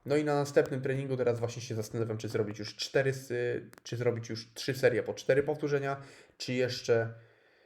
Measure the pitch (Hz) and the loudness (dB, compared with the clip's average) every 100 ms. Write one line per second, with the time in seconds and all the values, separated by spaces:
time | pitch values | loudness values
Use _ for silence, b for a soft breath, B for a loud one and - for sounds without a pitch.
0 | 156 147 151 143 143 156 139 131 131 131 | 0 2 4 2 4 4 4 2 -2 -2
1 | 139 127 120 113 113 117 - 110 107 117 | -2 0 2 2 -2 -4 -6 -6 -4 -2
2 | 113 110 104 110 104 104 101 - - 143 | -2 -4 -2 -2 -2 -4 -8 -8 -2 0
3 | 135 131 - 120 120 - - - - 117 | 2 -2 -4 -2 -2 -2 -6 -16 -8 -2
4 | 120 113 113 113 - - - 131 123 107 | 0 0 -2 -8 -10 -8 -4 2 4 4
5 | 98 - - 135 151 147 147 143 135 139 | 0 -2 2 2 2 0 0 0 0 -4
6 | B B B B - 127 123 120 - 117 | B B B B -4 0 0 0 2 2
7 | 113 B B B B B | 2 B B B B B